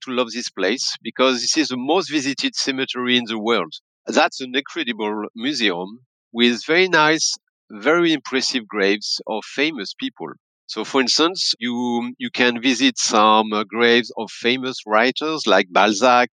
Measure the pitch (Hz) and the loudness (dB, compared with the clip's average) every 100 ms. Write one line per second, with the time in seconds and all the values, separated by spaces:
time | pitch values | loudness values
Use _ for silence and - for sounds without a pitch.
0 | 131 123 117 117 - - 92 131 - - | -4 -2 -2 -4 -10 -4 -2 -2 -4 -6
1 | 113 - 131 123 120 156 151 127 135 185 | -10 0 2 2 -2 0 0 -2 0 0
2 | 147 151 135 131 135 - 147 131 131 127 | 0 -2 -2 -4 -4 -4 -4 -4 -4 -4
3 | 123 123 113 110 107 110 82 - _ _ | 0 0 0 -4 0 0 0 -8 _ _
4 | - 110 165 - 127 131 135 170 120 107 | -2 2 2 0 -4 -4 -4 -8 -6 -4
5 | 107 107 104 113 131 135 104 85 95 120 | -4 -4 -8 -6 -6 0 0 -2 -8 -12
6 | _ _ _ 117 120 117 - 170 185 165 | _ _ _ 2 2 2 0 2 4 4
7 | 151 160 - - _ _ _ 104 120 170 | 4 2 -2 -6 _ _ _ -4 0 2
8 | 170 147 - 131 - 131 107 104 98 104 | 2 0 -2 -2 -2 -4 -4 0 2 0
9 | - - - 107 - - 151 135 95 - | -2 -6 -4 -6 -6 -4 -4 -4 -10 -8
10 | 131 - 76 - _ _ - 110 104 135 | -10 -10 -14 -14 _ _ -14 -10 -2 0
11 | 120 - 165 185 - - 120 120 123 120 | 2 2 0 0 -4 -4 -4 -4 -2 -2
12 | 123 - 120 - 123 120 127 117 135 - | -4 -8 -10 2 2 2 0 2 0 0
13 | - 113 107 107 110 107 101 113 120 120 | 0 4 6 6 4 -2 -4 2 4 4
14 | 113 - 104 - 120 131 127 127 107 107 | 0 -10 -12 -4 -2 -2 -4 -8 0 2
15 | 127 - 156 156 117 98 95 87 104 98 | 2 0 -4 -2 2 2 4 2 4 4
16 | 127 123 123 | 4 4 2